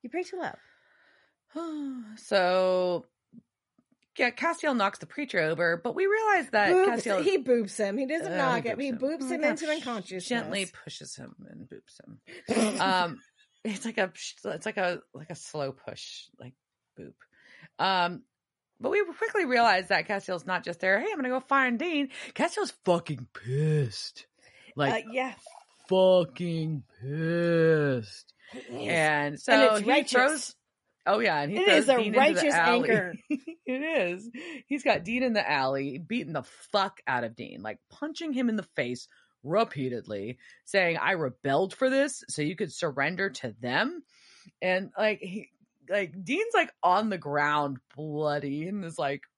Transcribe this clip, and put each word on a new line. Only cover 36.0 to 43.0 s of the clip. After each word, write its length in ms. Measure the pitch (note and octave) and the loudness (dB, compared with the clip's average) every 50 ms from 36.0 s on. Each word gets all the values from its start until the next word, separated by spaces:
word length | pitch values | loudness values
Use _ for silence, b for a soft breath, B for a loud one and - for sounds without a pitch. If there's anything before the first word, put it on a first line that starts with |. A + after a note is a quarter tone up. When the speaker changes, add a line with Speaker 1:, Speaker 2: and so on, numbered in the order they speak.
| E3+ - A3 B3 E3+ - | -8 -6 -6 -6 -4 -4
Speaker 2:
the 120 | D#3+ D3 - - - - - - | -6 -6 -6 -8 -18 -20 -18 -2
fuck 300 | - G3+ F#3+ G3+ - - - | 0 0 0 0 -4 -10 -4
out 200 | - C3+ B2 A#2+ | -2 -2 -2 -2
of 100 | A2+ A2+ | -4 -8
Dean, 260 | - A2+ - - - | -10 -14 -14 -14 -12
like, 180 | G2 G#2+ G#2+ - _ _ | -10 -12 -12 -12 _ _
punching 420 | - - - D#4 D4+ - E4+ D#4+ | -14 -10 -10 -10 -10 -8 -8 -4
him 160 | C#4 B3 B3+ A#3 | -2 0 0 0
in 80 | A3 | 0
the 80 | G#3+ F#3 _ _ - | -2 -6 _ _ -4
face 320 | C3+ A#2+ B2 B2 - _ b b b b b b _ | -4 -4 -4 -10 -10 _ b b b b b b _
repeatedly, 920 | C3+ E3 G#3 A3+ A3 - C#3+ C3+ C3 A#2+ A#2 F#2+ - G#2+ G2+ G2 A2+ B2 b b b b b b | -2 0 0 0 0 -2 -4 -4 -4 -4 -6 -8 -8 -8 -8 -8 -8 -10 b b b b b b
saying, 340 | - - G3 F#3 E3+ E3 D#3 | -2 0 2 2 2 0 0
"I 140 | - D3 G3 | 0 0 0
rebelled 600 | F3 D#3 C3 A2+ _ - C#3 C3+ D3 F#3+ F#3+ - | 0 -2 -4 -4 _ -2 2 2 2 2 2 0
for 160 | - C4 C4 | 0 2 2
this, 340 | C4 C4+ C#4 D4 - - - - | 4 4 2 2 0 -8 -12 -10
so 120 | - - | -6 -4
you 140 | D3 D3+ F#3 | -2 -2 -2
could 160 | - A3 D#3 | -4 -6 -6
surrender 580 | - - - D#3+ C3 C#3 | -4 -4 -4 -4 -2 0